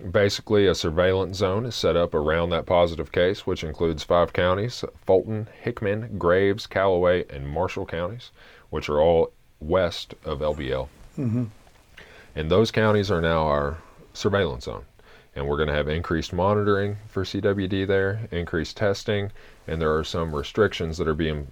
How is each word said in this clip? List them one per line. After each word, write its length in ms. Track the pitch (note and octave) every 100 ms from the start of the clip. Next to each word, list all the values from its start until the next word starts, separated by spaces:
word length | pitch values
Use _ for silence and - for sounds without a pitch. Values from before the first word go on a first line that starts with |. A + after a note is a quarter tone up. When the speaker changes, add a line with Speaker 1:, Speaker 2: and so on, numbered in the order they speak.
| F#2
Speaker 1:
basically 540 | G#2 G2+ - - G#2 G2
a 60 |
surveillance 600 | E2+ F2 E2 F2+ F#2+ F2+ G2
zone 280 | G2 G2 A#2+
is 80 |
set 220 | - F2+ E2
up 180 | E2+
around 340 | D#2+ D2+ E2 E2+
that 140 | E2
positive 460 | - F2 F2 D#2+ D2+
case, 340 | - F2+ G#2 -
which 160 | F2
includes 380 | D#2 - E2+ D#2
five 280 | - F2 E2
counties, 520 | - F2+ F#2+ A#2 - - - -
Fulton, 420 | F#2+ - A2 G#2+ -
Hickman, 560 | A#2+ A#2+ G2+ G#2 A2+ G2+
Graves, 480 | E2+ F#2 G2 G#2 -
Callaway, 560 | G2 G2 F2+ F2+ F2+ -
and 180 | C#2 C#2
Marshall 360 | D#2 F#2 -
counties, 460 | F#2 E2 F2 A#2+ - - - - -
which 180 | D#2 D2+
are 120 | D2
all 320 | E2 E2 E2 - _ _
west 540 | D2+ F#2 E2+ - - -
of 160 | D#2+ C#2+
L 140 | D2+
B 160 | D2+ C2
L. 180 | C2 C2+ - - -
Speaker 2:
Mm-hmm. 260 | B2+ A#2+ A2+ - - _ _ - - - -
Speaker 1:
And 160 | D#2 D#2
those 200 | F#2 A2
counties 400 | A#2 G#2+ G#2 G2
are 100 | F2
now 220 | E2 E2
our 340 | D#2 D2 C#2+ D#2+ - - -
surveillance 500 | - G#2+ G2 E2+ A#1+
zone. 200 | - G1+ - _ - - _
And 140 | C#2+ C#2+
we're 80 | D2
gonna 160 | D#2
have 160 | D2 C#2+
increased 440 | D#2+ - E2 -
monitoring 640 | F2+ F#2+ G#2 G#2 G2 G2+ G#2 -
for 160 | G2
C 160 | F#2 G2
W 260 | G2+ G2+ F#2
D 200 | G2 F#2+
there, 340 | G2 G2 G#2+ A2
increased 460 | E2+ E2 E2 D2+ -
testing, 560 | G#2 G2 - G2+ G2 - - - -
and 140 | E2
there 160 | D#2 D#2
are 80 |
some 300 | D#2 F2+ E2
restrictions 640 | D2 C#2+ - G2+ - E2 D#2+
that 100 | D#2+
are 60 |
being 320 | D#2 D#2+ D2+ C#2